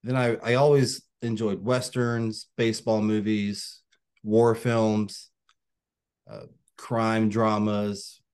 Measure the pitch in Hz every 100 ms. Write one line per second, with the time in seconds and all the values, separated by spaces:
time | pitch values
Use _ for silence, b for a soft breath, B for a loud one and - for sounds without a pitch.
0 | 123 131 120 110 113 123 147 143 127 -
1 | - _ 117 110 110 95 104 123 - 127
2 | 120 117 113 107 - - 113 110 - 110
3 | 107 107 104 107 101 98 - - _ _
4 | _ _ 107 110 117 113 123 117 110 107
5 | 104 - - _ _ _ _ _ _ _
6 | _ _ - 53 - _ _ - - 113
7 | 113 110 110 107 110 104 107 104 104 101
8 | - - _